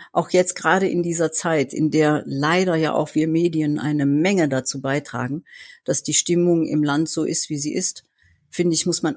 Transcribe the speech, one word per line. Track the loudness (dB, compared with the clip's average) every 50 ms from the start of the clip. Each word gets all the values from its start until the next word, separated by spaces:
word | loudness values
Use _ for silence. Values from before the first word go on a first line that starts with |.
| -12 -4
auch | -2 -2 -2 2
jetzt | 2 2 4 2 0
gerade | 0 0 2 2 2 2 0
in | 0 0 -2
dieser | -2 0 0 0 0
Zeit, | 0 0 0 2 0 0 0 -2 -2
in | -2 0 2
der | 2 2 4 4 2 0 -2
leider | -4 -4 -2 0 0 2 2 2 2 0
ja | 0 0 0 0
auch | -2 -2 -2 0
wir | -2 0 2
Medien | 2 2 2 2 0 0 0 0 0 0
eine | 0 -2 0 2 2
Menge | 2 2 2 2 2 2 2 2 2
dazu | 0 -2 -2 -4 -6 -4
beitragen, | -4 -2 -2 -2 -4 -6 -6 -6 -6 -6 -6 -10 -10 _ -20 -20 -20 -20 -20 -12 _
dass | -2 -2 -2 0
die | 0 0
Stimmung | 0 0 2 2 2 4 4 2 2 0
im | 0 0 0 0
Land | 0 0 0 0 -2
so | -2 -2 -2
ist, | -2 -2 -2 -2 -4
wie | -4 -6
sie | -6 -4 -4
ist, | -2 -2 -2 -4 -6 -12 _ _ _ _ _ _ _ _ _
finde | -6 -2 0 0 2
ich, | 2 0
muss | 0 -2 0 -2
man | -4 -4